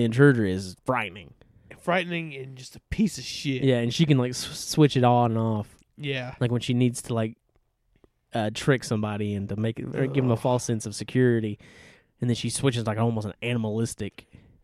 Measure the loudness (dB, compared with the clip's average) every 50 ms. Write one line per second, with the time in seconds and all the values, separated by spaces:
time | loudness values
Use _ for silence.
0 | 4 4 6 8 8 10 8 6 4 0 0 -2 -4 -8 -12 -10 -4 -2 -2 -2
1 | -2 -6 -8 -14 -20 -20 -20 _ _ _ _ _ _ -20 -20 -8 -2 0 0 0
2 | 0 -2 -4 -6 -6 -8 -10 -12 -14 -14 -14 -18 -18 -18 -20 -16 _ -6 -2 0
3 | 0 0 0 -6 -12 -12 -10 -6 -4 -4 -2 2 2 4 4 4 2 0 2 2
4 | 4 4 4 4 2 0 -4 -6 -10 -10 -10 -12 -8 -2 4 4 4 6 6 4
5 | 4 6 6 6 4 2 2 0 0 0 -2 -2 -4 -8 -12 _ _ _ _ -12
6 | -8 -8 -6 -6 -8 -8 -6 -2 -2 0 0 -2 -2 0 0 2 2 0 0 -4
7 | -6 -4 -4 -2 -2 -4 -6 _ _ _ _ _ _ _ _ _ _ _ _ _
8 | _ -20 _ _ _ _ -6 -4 -4 -4 -4 -2 2 2 2 2 2 -2 -4 -2
9 | -2 -4 -4 -4 -4 -4 -4 -4 -4 -6 -4 -4 -4 -4 -4 -6 -8 -6 -4 -2
10 | -2 -2 0 0 2 2 0 0 0 0 0 0 0 -2 -4 -4 -4 -8 -10 -10
11 | -8 -4 0 2 4 4 2 2 -2 -4 -8 -10 -16 -20 -20 -20 -20 -20 -20 _
12 | _ _ _ -6 -2 -2 -2 -2 -4 -6 -4 0 0 0 0 0 -2 -2 -2 0
13 | 0 0 0 -2 -4 -6 -8 -8 -6 -4 -4 -2 -2 -2 -2 -2 -2 -4 -4 -8
14 | -10 -10 -12 -16 -20 _ -20 -20 -20 _ _ _